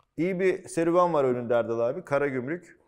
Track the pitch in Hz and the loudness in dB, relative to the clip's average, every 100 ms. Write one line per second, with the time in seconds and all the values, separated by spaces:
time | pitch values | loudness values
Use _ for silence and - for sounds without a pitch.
0 | _ - 170 185 185 - - - 165 170 | _ -4 -2 0 0 -2 -4 -2 2 4
1 | 180 156 135 123 117 120 113 117 117 156 | 4 2 2 0 0 0 0 -2 -2 -4
2 | - 139 139 131 123 175 - - | -2 -2 0 -4 -6 -8 -12 -20